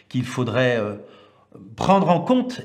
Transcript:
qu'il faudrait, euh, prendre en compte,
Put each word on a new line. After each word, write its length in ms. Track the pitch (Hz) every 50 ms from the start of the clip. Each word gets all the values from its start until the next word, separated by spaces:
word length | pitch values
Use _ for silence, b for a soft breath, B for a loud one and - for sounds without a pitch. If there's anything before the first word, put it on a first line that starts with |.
| B _
qu'il 160 | - 127 120
faudrait, 540 | - - - 123 120 104 123 131 127 123 113
euh, 180 | 107 104 104 104 B B B B B B B B B _ - - - - 113
prendre 320 | - - - 190 196 180 160
en 120 | 175 160
compte, 400 | - - 254 254 - - - - -